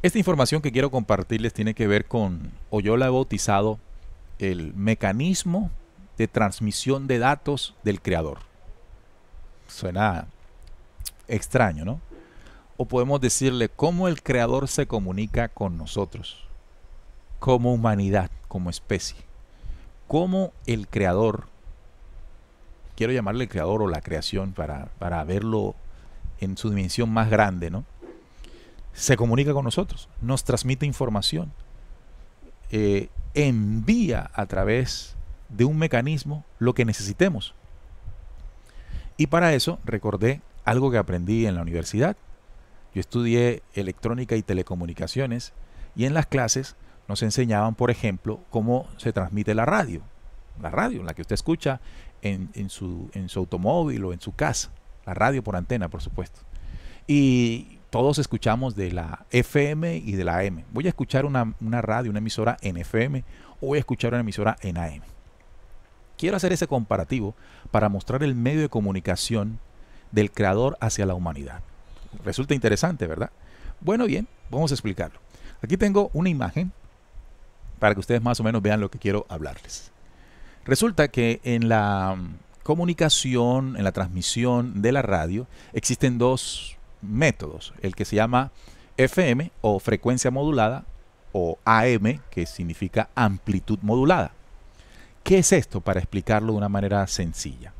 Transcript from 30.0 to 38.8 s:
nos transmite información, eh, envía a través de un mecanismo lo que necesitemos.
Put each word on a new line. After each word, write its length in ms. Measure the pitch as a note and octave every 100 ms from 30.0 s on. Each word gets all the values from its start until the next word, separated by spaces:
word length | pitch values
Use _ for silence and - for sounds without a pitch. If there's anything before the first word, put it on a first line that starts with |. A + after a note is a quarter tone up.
| - -
nos 220 | A#2 C3
transmite 420 | - B2 B2+ C3 D3
información, 680 | C3 C3 G#2 - D#2+ F2 - - - - - - - - - - - -
eh, 380 | A2 G#2 G2+ - - -
envía 960 | - C#3+ A#2 G#2 A2 A2 A#3 G3 A#2 A2
a 120 | - G2+
través 720 | F#2+ G2 A#2 B2 - - - - - -
de 160 | A2
un 140 | B2+ D#3
mecanismo 680 | D#3+ A#2+ B2+ D#3 C#3+ D3 - -
lo 140 | A#2+
que 100 | B2+
necesitemos. 720 | A#2 G#2 G2+ G2 F#3+ C3+ - - - - - - - - - - - - - -